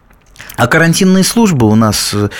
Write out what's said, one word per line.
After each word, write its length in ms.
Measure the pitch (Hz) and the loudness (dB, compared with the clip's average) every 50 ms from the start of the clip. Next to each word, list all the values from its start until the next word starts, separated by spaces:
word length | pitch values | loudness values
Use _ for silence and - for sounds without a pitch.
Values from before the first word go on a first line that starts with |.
| _ _ _ _ _ _ - - - - - | _ _ _ _ _ _ -20 -20 -20 -14 -6
А 100 | - 123 | -4 -2
карантинные 560 | 123 - 160 165 165 160 - 196 185 185 190 185 | 0 0 2 2 2 2 2 2 2 2 2 0
службы 420 | - - 233 233 208 175 131 117 107 | 0 0 0 0 2 2 2 2 2
у 60 | 107 | 2
нас, 380 | 110 113 110 104 - - - - | 2 2 0 -2 -4 -6 -6 -4
э, 140 | 104 104 101 - | -4 -4 -4 -6